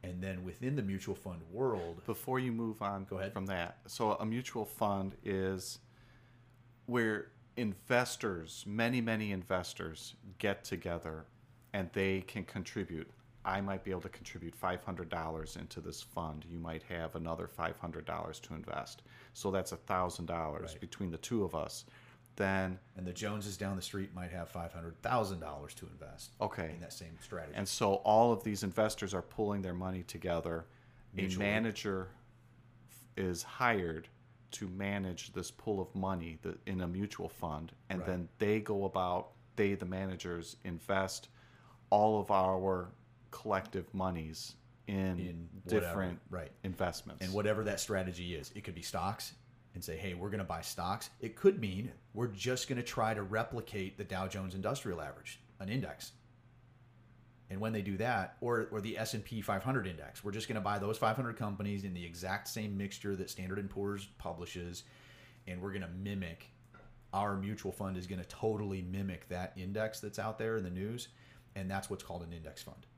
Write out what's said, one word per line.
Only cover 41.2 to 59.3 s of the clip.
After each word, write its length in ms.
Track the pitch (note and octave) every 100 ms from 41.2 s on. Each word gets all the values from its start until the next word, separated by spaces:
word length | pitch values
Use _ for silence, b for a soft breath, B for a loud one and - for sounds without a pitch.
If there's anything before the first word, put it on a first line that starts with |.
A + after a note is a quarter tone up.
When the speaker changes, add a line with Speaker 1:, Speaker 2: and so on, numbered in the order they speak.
| - B B B B B -
Speaker 2:
all 300 | G#2 G#2+ G#2+
of 100 | G2+
our 600 | G2 F#2 F#2+ F#2+ F#2 F2+ - - - -
collective 600 | - G#2+ G2 - - E2+
monies 600 | G2 F#2 E2+ D#2+ D#2+ - - - - -
in 320 | G2 F#2+ F2
Speaker 1:
In 300 | F2 E2 E2+ F2+
whatever, 160 | - G#2+ F2
Speaker 2:
different 340 | G2 F#2 F2+ -
Speaker 1:
right. 220 | F#2 C#2 -
Speaker 2:
investments. 600 | G2 F2 F2+ E2+ - -
Speaker 1:
And 100 | F#2
whatever 300 | G2 G#2 G#2+
that 160 | G#2+ G2
strategy 540 | - G2+ F#2 E2+ F2
is, 180 | E2 C#2
it 80 | -
could 120 | -
be 80 | E2+
stocks 520 | - F#2 F2+ G#2+ - - - - -
and 80 | F2+
say, 120 | F2 D#2+
"Hey, 180 | F#2+
we're 160 | F2 G2
gonna 140 | G2+
buy 160 | F#2 E2
stocks." 500 | D#2+ - F2 G#2 - -
It 140 | A2 -
could 220 | G3 F#3+
mean 320 | G#2+ F#2 B2 - -
we're 140 | G#2+ A#2+
just 400 | G2 A#2+ B2+ -
gonna 140 | B2
try 300 | A#2+ - A2
to 80 | G#2+
replicate 760 | G2 G#2+ A2+ A#2+ - G2+ F#2+ G2
the 60 |
Dow 240 | G2 F#2 F#2+
Jones 260 | F#2+ F#2+
Industrial 460 | F#2+ G2+ C3+ A2 F2
Average, 400 | D2 C2+ - - - -
an 100 | G2
index. 440 | B2 F2+ D2 - - - - - - - - - - - - - - -
And 120 | F#2+
when 120 | A2+
they 100 | A2
do 140 | G2 G2
that, 380 | A2+ A#2 F#2 -
or, 260 | A#2+ A#2 A2
or 80 | G#2+
the 180 | G#2 F#2+
S 160 | A2
and 100 | A2
P 160 | G#2